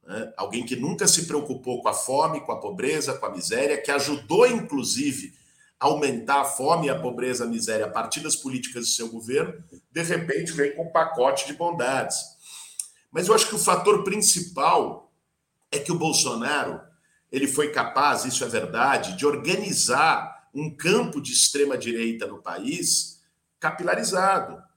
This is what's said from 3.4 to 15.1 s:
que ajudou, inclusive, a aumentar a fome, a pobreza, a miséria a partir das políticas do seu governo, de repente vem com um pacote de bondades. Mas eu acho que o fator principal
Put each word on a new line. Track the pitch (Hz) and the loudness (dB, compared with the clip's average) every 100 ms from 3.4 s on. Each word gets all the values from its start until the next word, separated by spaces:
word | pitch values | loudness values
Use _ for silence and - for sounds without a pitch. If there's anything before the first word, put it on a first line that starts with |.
| - 113 143 143 | -4 0 2 0
que | - | 0
ajudou, | 143 139 139 - 175 247 | 0 0 -4 0 6 6
inclusive, | 233 - 143 117 113 143 - 95 - _ _ _ _ | 4 -2 -4 -2 -2 -2 -2 -10 -16 _ _ _ _
a | 139 | 0
aumentar | 151 143 117 110 139 | 2 0 -2 2 2
a | 139 | 2
fome, | - 135 165 143 | 0 2 2 2
a | 131 | -2
pobreza, | 123 120 127 120 | -4 -4 -2 -2
a | 117 | -2
miséria | 113 113 110 107 | -2 -2 -2 0
a | |
partir | 113 117 - | -4 -4 -6
das | 151 - | -2 -4
políticas | 135 127 127 120 117 | -4 -6 -6 -6 -2
do | |
seu | - 113 | -2 -4
governo, | 117 110 135 160 - - 135 _ | -8 -2 -2 -2 -8 -18 -20 _
de | 160 | -4
repente | 165 170 165 156 170 | -2 -2 0 -2 -2
vem | 160 143 | 0 0
com | - | 0
um | 165 | -2
pacote | - - 127 127 139 - | 0 0 2 2 2 -4
de | |
bondades. | 147 175 - 127 135 110 - - _ - - - - - _ _ 156 | -2 -2 0 0 0 -2 -4 -6 _ -20 -20 -20 -12 -12 _ _ -4
Mas | 185 | 4
eu | |
acho | 226 - | 4 4
que | 214 | 0
o | |
fator | 202 175 185 202 | 2 4 6 4
principal | 190 208 - 170 - - 165 175 - - - | 4 2 4 4 0 0 4 4 2 -6 -16